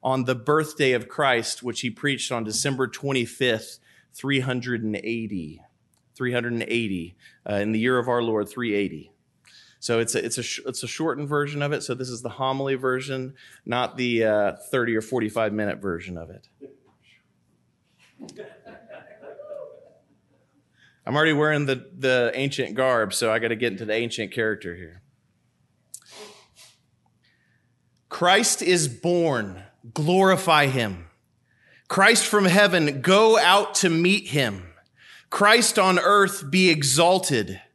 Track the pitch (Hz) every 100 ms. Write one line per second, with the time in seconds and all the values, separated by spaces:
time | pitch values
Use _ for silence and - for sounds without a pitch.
0 | 127 131 123 127 110 151 151 - 139 123
1 | 107 - 143 123 113 - 123 113 123 110
2 | 143 135 - 123 107 107 143 131 131 -
3 | 139 135 120 - 127 110 - - _ _
4 | _ - 135 139 127 123 123 120 110 104
5 | - 117 113 101 76 73 _ _ _ _
6 | _ _ 123 123 117 120 - 117 113 95
7 | 85 92 - _ - 104 104 110 117 127
8 | 120 120 117 107 104 - 120 101 98 80
9 | 78 _ _ _ _ - _ _ - 117
10 | 117 123 - 123 117 - - 127 123 -
11 | 160 135 143 147 143 147 143 147 139 127
12 | 127 120 120 - 131 135 139 135 131 127
13 | 135 131 131 147 - - - 120 123 135
14 | 123 117 110 107 101 - - 131 117 110
15 | 107 127 107 107 110 104 104 65 98 85
16 | 92 87 82 95 _ _ 135 _ _ _
17 | _ _ _ _ _ _ _ _ _ _
18 | _ _ - - 196 - - - _ -
19 | - - - - 605 587 - - - _
20 | _ _ _ _ _ _ _ _ _ _
21 | - 139 156 147 151 151 143 127 - 180
22 | 135 127 120 - 139 139 120 110 131 123
23 | 104 - 117 110 113 113 120 98 110 107
24 | 117 110 104 - 110 104 92 87 87 90
25 | _ _ _ _ _ _ _ _ _ -
26 | _ - 427 - _ _ - _ _ _
27 | _ _ _ _ _ _ _ _ _ _
28 | _ - 175 196 226 - 160 180 151 117
29 | 175 175 165 131 101 90 98 _ 120 113
30 | 151 185 190 185 175 156 143 131 110 90
31 | 85 _ _ _ _ _ _ _ _ -
32 | 196 233 - 208 190 180 202 175 151 139
33 | 127 196 220 220 165 196 208 - 190 165
34 | 175 202 - 139 127 98 90 _ _ _
35 | - - _ - 202 233 233 - 190 180
36 | 170 202 190 196 143 185 185 156 139 131
37 | 170 185 185 131 95 95 -